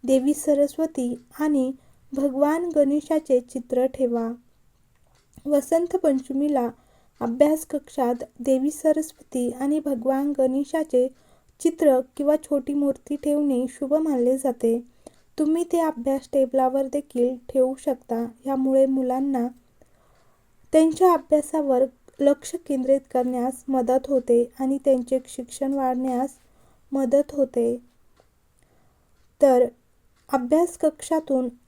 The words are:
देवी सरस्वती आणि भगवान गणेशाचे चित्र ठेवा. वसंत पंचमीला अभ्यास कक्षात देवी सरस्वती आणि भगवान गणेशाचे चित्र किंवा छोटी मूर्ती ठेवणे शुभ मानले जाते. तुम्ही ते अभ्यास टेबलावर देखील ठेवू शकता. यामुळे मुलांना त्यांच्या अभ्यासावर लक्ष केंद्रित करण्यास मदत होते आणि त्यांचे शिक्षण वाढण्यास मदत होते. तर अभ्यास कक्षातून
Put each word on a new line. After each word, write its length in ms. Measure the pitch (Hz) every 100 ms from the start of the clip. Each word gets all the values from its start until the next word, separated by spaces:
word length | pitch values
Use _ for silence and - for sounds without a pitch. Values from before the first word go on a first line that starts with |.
देवी 300 | - 262 262
सरस्वती 800 | 294 - 285 285 - 320 320 247 240 _ -
आणि 320 | 302 285 254 269 _ _ _
भगवान 580 | 269 277 262 294 320 349 311
गणेशाचे 640 | 285 294 - 311 311 254
चित्र 460 | 247 262 - 247 262
ठेवा. 460 | 262 254 233 226 240 _ _ _ _ _ _ _ _ _ - 285
वसंत 500 | 294 285 330 349 370
पंचमीला 720 | 320 269 262 269 294 277 240 - _ _ _ _
अभ्यास 460 | 233 240 294 311 311
कक्षात 480 | 294 - - 240 247 - _
देवी 300 | 247 262 277
सरस्वती 800 | 294 311 311 311 - - 262 247
आणि 300 | 240 277 302
भगवान 520 | 302 262 240 269 285 285
गणेशाचे 680 | 262 262 285 330 311 247 254 262 _ _ _ _
चित्र 400 | 339 330 311 254 254 -
किंवा 200 | 285 302
छोटी 380 | 302 285 262
मूर्ती 420 | 285 285 269 - 285
ठेवणे 500 | 294 294 294 247 254
शुभ 260 | - 269
मानले 440 | 302 320 269 240 262
जाते. 400 | 269 240 233 233 240 _ - _ _ -
तुम्ही 260 | 302 330 339
ते 80 | 339
अभ्यास 480 | 330 302 240 269 -
टेबलावर 540 | 277 262 262 262 269 269
देखील 440 | 285 285 247 240 254 _
ठेवू 260 | 269 254 262
शकता. 480 | - 247 _ 233 233 - 262
यामुळे 400 | 269 262 269 269
मुलांना 640 | 262 254 254 277 269 240 247 _ _ _ _ _ _ _ _ _ _ _
त्यांच्या 400 | 311 320 311 370
अभ्यासावर 720 | 339 - 302 294 320 285 254 262 _ _ _
लक्ष 340 | 285 285 - 349 -
केंद्रित 320 | 277 262 269 269
करण्यास 500 | 254 247 254 247 254 -
मदत 380 | 262 233 262 262
होते 440 | 269 247 240 240 -
आणि 180 | 262 277
त्यांचे 340 | 277 262 247 262 262
शिक्षण 480 | - 240 - 269
वाढण्यास 560 | 277 262 254 262 247 269 - _ _ _ _ _
मदत 400 | 269 262 277 285
होते. 500 | 285 262 247 233 240 _ _ _ _ _ _ _ _ _ _ _ _ _ _ _ _
तर 220 | 285 254 240 _ _ _ _ _ _
अभ्यास 440 | 254 247 302 349 -
कक्षातून 680 | 311 311 - 320 311 262 254 240